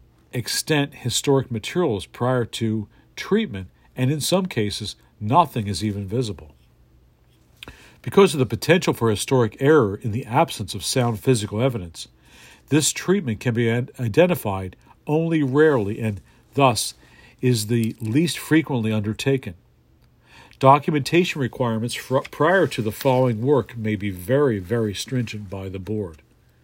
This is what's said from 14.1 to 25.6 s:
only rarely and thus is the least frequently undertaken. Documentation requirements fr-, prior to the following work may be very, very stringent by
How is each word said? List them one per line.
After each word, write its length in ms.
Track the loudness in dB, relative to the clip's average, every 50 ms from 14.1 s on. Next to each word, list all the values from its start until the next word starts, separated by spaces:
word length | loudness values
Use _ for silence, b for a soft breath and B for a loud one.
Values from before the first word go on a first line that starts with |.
| 4 6 6 6 4 -2 -2 -4 -4 -4 -6 -10 -12 b b b b b -6
only 360 | -2 0 0 0 0 0 0
rarely 580 | 0 2 4 6 6 6 6 4 2 0 -4 -4
and 200 | -4 -4 -4 -6 b b b b b b 2
thus 400 | 4 4 4 4 2 -4 -6 -8 b b b b b b b b b
is 260 | 0 2 2 2 0
the 280 | -2 0 0 0 -2 -4 -6
least 380 | -6 0 0 2 0 0 -2 -6
frequently 540 | -2 2 2 2 2 0 -4 -2 -2 -2
undertaken. 640 | -2 -2 -2 -4 -6 -2 -2 -2 -2 -2 -4 -8 -16 _ _ _ _ _ _ _ _ _ _ _ _ B B B B B B B B B
Documentation 840 | 6 6 6 6 4 0 0 0 0 2 2 2 2 2 -2 -4
requirements 540 | -4 -4 -2 -4 -2 -2 -2 -2 -4 -6 -6
fr-, 240 | -10 -6 -2 -2 -2 -2 -2
prior 360 | -2 0 2 4 4 4 2
to 160 | 2 0 -4
the 100 | -4 -4
following 500 | -6 0 0 2 4 4 2 2 0 0
work 340 | 0 2 2 2 2 -2 -8
may 200 | -6 -4 -4 -4
be 140 | -2 -4 -6
very, 480 | -8 -8 -4 0 2 2 2 2 0 -2
very 360 | -4 -4 -2 -2 -2 -2 -4
stringent 560 | -6 -8 -6 -4 -4 -4 -4 -8 -12 -12 -12
by 180 | -12 -10